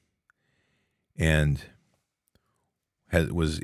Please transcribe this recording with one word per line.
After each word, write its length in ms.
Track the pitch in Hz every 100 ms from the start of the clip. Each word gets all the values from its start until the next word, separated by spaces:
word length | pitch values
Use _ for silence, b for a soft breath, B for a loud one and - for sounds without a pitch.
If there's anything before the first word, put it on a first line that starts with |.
| _ _ _ _ _ _ _ _ _ _ _ -
and 440 | 80 78 73 67 - _ _ _ _ _ _ _ _ _ _ _ _ _ -
has, 240 | 90 80
was, 280 | 85 78 80